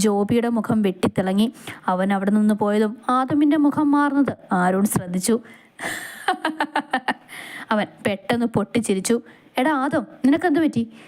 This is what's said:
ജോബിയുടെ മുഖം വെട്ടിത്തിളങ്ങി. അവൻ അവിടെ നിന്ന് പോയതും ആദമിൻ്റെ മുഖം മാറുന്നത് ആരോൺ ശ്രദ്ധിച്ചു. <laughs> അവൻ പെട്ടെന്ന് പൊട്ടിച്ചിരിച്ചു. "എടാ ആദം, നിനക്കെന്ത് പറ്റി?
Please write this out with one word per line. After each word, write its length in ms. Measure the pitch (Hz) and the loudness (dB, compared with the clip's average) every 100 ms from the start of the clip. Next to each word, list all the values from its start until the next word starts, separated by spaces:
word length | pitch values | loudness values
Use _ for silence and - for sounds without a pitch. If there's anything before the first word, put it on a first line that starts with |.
ജോബിയുടെ 460 | 208 202 202 233 233 233 | 0 2 2 0 0 -2
മുഖം 200 | 208 226 202 | 0 0 0
വെട്ടിത്തിളങ്ങി. 640 | 180 202 - 185 190 220 - - - - | 0 -2 -2 0 2 0 -2 -16 -10 -4
അവൻ 140 | 185 196 202 | -2 0 0
അവിടെ 160 | 196 214 | 2 2
നിന്ന് 200 | 214 214 | 2 2
പോയതും 320 | 208 208 220 226 - 254 | 0 2 0 -2 -2 0
ആദമിൻ്റെ 400 | 262 294 294 311 285 | 0 2 4 4 2
മുഖം 220 | 277 294 285 | 2 2 2
മാറുന്നത് 380 | 285 277 269 214 - 190 | 2 2 0 -2 -4 0
ആരോൺ 240 | 180 190 208 | 2 2 0
ശ്രദ്ധിച്ചു. 420 | - 180 180 180 233 - - _ - | 0 -4 -4 0 -2 -4 -20 _ -14
<laughs> 1400 | - - - - - 370 320 311 302 302 - - - - - - - - - | -10 -10 -12 -8 -6 -4 -4 -6 -4 -4 -4 -4 -4 -8 -12 -18 -16 -16 -4
അവൻ 140 | 214 196 - - | -2 -2 -4 -4
പെട്ടെന്ന് 420 | 196 - 240 233 226 | -4 -2 -2 0 -2
പൊട്ടിച്ചിരിച്ചു. 600 | 202 240 220 190 185 233 - - _ - | -2 -2 0 -2 0 -2 -2 -18 _ -2
"എടാ 120 | 262 294 | 0 0
ആദം, 200 | 269 311 - - 254 | 0 -2 -4 -2 2
നിനക്കെന്ത് 340 | 302 359 302 | 2 2 2
പറ്റി? 200 | 320 233 226 - | 2 0 -4 -10